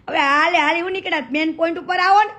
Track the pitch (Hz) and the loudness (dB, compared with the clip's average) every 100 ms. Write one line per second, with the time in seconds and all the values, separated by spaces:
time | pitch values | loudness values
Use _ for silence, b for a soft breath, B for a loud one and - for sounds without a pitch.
0 | - 320 277 294 330 349 294 339 359 381 | -6 -2 2 2 2 2 2 0 -4 -6
1 | 370 320 226 294 320 320 330 339 349 359 | -4 -4 -2 -2 -2 -2 -2 -2 -4 0
2 | 359 403 415 | 4 4 2